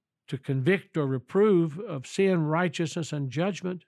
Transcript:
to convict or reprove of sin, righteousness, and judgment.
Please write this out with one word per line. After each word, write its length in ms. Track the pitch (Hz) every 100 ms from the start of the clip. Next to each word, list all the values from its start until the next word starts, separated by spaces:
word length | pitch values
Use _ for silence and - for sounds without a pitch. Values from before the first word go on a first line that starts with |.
| _ _ -
to 100 | 131
convict 600 | - 135 131 190 - 165
or 100 | 139
reprove 720 | 131 - 190 214 180 165 151
of 280 | 220 143 -
sin, 400 | - 196 180 151
righteousness, 680 | 160 180 - 165 170 156
and 180 | 147 139
judgment. 540 | 131 185 170 180 180